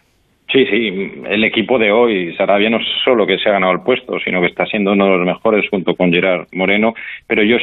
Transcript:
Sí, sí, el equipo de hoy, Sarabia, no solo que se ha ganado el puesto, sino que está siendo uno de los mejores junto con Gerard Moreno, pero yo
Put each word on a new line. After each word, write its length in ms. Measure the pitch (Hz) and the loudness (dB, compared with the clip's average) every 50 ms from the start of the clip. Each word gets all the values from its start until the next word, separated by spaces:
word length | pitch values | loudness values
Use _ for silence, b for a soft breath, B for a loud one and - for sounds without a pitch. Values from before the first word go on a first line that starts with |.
| _ _ _ _ _ _ _ _ _ - | _ _ _ _ _ _ _ _ _ 0
Sí, 120 | - 139 127 | 2 2 2
sí, 560 | - 101 113 117 104 90 98 98 80 - 71 - | 2 0 -2 -2 -2 -4 -6 -8 -8 -10 -12 -8
el 160 | - 95 107 | -4 -2 0
equipo 360 | 110 104 - 113 101 90 127 120 | 0 0 0 -2 0 0 0 2
de 120 | 110 104 | 2 2
hoy, 460 | 101 117 120 117 107 92 90 85 - | 4 4 2 2 2 -2 -2 -4 -4
Sarabia, 320 | - 95 92 98 101 104 113 | -2 0 2 2 2 2 2
no 100 | 117 107 - - - - | 0 -2 -2 -4 -6 -2
solo 240 | - 135 127 113 98 | 0 2 2 2 2
que 120 | 85 95 90 | 2 0 0
se 100 | - 107 | 0 0
ha 40 | |
ganado 200 | 101 98 92 92 | 0 2 2 0
el 80 | 90 87 | 0 0
puesto, 380 | - - 127 123 - - 101 82 - | 0 -2 -2 -2 -2 -8 -8 -6 -6
sino 160 | - 92 92 | -4 -2 0
que 60 | 90 | -2
está 200 | 82 - - 90 | -2 -2 -4 -6
siendo 260 | - - 107 101 98 | -4 -2 -2 0 2
uno 140 | 104 101 98 | 2 2 4
de 100 | 98 95 | 2 2
los 100 | 90 90 | 2 2
mejores 380 | 90 85 - - 113 110 101 92 - | 0 -2 0 0 0 0 0 0 -2
junto 240 | - 95 82 - 85 | -4 -4 -2 -4 -2
con 180 | - 92 90 | 0 0 2
Gerard 340 | 85 87 90 95 90 85 82 - | 2 2 2 0 0 -2 -4 -8
Moreno, 400 | - 90 95 95 101 104 107 113 113 B B B B B B | -6 -4 -2 0 0 0 0 -2 -2 B B B B B B
pero 160 | - 113 110 | -4 0 0
yo 140 | 107 104 120 117 | 2 2 2 2